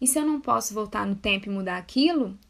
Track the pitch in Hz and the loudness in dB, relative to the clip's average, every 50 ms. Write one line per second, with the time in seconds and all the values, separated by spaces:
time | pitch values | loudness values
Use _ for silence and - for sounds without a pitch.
0 | 262 262 - 311 294 311 302 285 - 247 233 226 220 - 208 214 214 202 - 214 | 0 0 2 2 2 2 0 0 0 0 0 0 0 -2 -4 -6 -6 -4 -4 -4
1 | 202 202 196 202 - 208 196 196 196 202 196 196 190 185 180 180 180 - - 254 | -2 -2 -2 -2 0 0 0 0 -2 -4 -6 -4 -4 -4 -6 -6 -8 -2 2 4
2 | 285 339 349 302 247 190 196 - - _ | 4 4 4 2 0 -2 -4 -10 -18 _